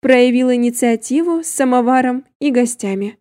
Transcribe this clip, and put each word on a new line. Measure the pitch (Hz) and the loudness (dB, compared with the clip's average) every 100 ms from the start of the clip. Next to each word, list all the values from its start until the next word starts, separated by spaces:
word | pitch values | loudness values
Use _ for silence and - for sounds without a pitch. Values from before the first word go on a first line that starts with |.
Проявила | - 254 247 247 254 247 | 2 4 4 2 2 2
инициативу | 240 240 240 226 - 262 339 330 | 0 0 0 0 -2 -2 0 -2
с | 320 | -4
самоваром | - 269 247 240 262 254 247 - _ | -2 0 2 2 2 2 -2 -8 _
и | 294 | -2
гостями. | 247 240 - 202 196 202 - | 0 0 -2 -6 -4 -6 -10